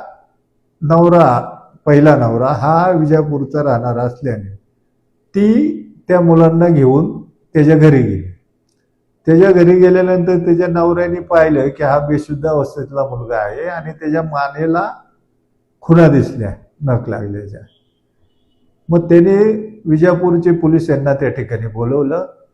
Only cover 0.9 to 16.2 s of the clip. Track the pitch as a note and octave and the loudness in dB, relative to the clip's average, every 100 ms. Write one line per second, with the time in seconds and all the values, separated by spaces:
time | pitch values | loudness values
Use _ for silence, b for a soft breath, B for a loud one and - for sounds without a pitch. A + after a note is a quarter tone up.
0.9 | E3 E3+ F3 D3+ A#2+ - - - _ - | 2 4 4 4 2 -4 -14 -20 _ 2
1.9 | D3 D3+ C#3 A#2+ A#2 B2+ C#3 C3+ E3 F3+ | 4 4 4 0 -2 -2 -2 0 0 0
2.9 | F3+ D3+ D#3 D3+ C#3+ C3+ D3+ C#3+ A#2+ B2 | 0 0 0 0 -4 -6 -4 -2 -2 -4
3.9 | A#2+ B2 B2 C3+ G#2+ G2 G2+ _ _ _ | -4 -6 -6 -10 -10 -12 -18 _ _ _
4.9 | _ _ _ _ G3 G#3 A#3 D#4 - - | _ _ _ _ 0 2 2 0 -4 -14
5.9 | _ - F3+ E3+ E3 E3 E3 E3+ D#3 C3 | _ -2 2 4 4 4 4 2 2 2
6.9 | C3+ F3 - - _ _ - D3 D#3 D3+ | 2 0 -6 -16 _ _ 0 2 4 4
7.9 | C#3 A2 G2 F2+ - _ _ _ _ _ | 4 0 -6 -10 -18 _ _ _ _ _
8.9 | _ _ _ - E3 G3 F3+ F3 F3+ F3+ | _ _ _ 0 4 4 4 4 4 4
9.9 | F#3 F#3 F#3 F3 F3+ E3+ E3+ F3+ E3+ E3+ | 4 0 0 0 -2 0 0 0 0 0
10.9 | E3+ F3 F3 E3+ E3+ D#3+ D3 C3+ C3+ D3 | 0 -2 -6 -2 0 2 0 -2 -4 -2
11.9 | C#3+ D3 D3+ - D3 D#3 D#3 C#3 - C3 | -2 -2 -4 -6 -6 -4 -4 -4 -8 -10
12.9 | C#3+ C3 A#2+ A#2 A#2 G#2 A#2 E3 E3+ D#3 | -8 -8 -8 -8 -6 -6 -8 -10 -10 -12
13.9 | D#3 D#3 D#3 D#3+ D3 C#3 C#3+ E3 E3+ G3+ | -12 -6 -4 -4 -6 -6 -6 -4 -4 -6
14.9 | - _ _ _ _ _ _ _ _ - | -10 _ _ _ _ _ _ _ _ 0
15.9 | E3 D#3+ C#3 | 4 4 4